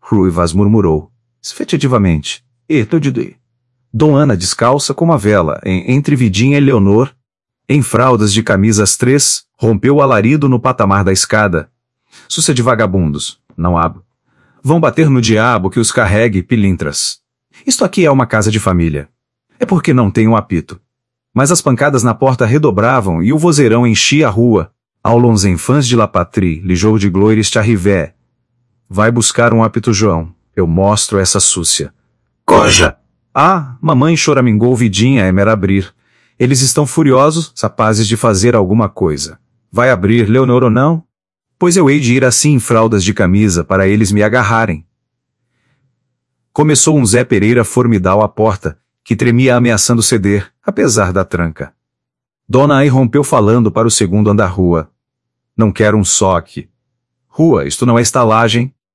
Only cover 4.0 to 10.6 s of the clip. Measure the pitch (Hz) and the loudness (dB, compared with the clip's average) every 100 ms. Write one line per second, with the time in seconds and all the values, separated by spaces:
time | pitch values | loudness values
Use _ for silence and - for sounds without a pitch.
4 | 151 139 151 92 92 - 120 139 - - | 2 2 2 0 -4 -2 0 0 -4 -2
5 | 170 143 101 101 80 - - 92 92 139 | 0 0 2 0 0 -4 -4 -4 -2 -2
6 | 147 135 117 95 131 143 135 117 98 110 | 0 0 0 0 2 2 2 2 2 2
7 | 135 - _ _ _ _ - 143 - 110 | 0 -6 _ _ _ _ -2 -2 0 0
8 | 131 113 107 107 - 98 110 104 98 - | 2 2 0 0 0 0 2 2 0 0
9 | 123 139 - - - _ 113 101 123 143 | 0 0 0 -4 -10 _ -2 0 2 2
10 | 135 110 113 151 143 120 | 2 2 2 2 2 0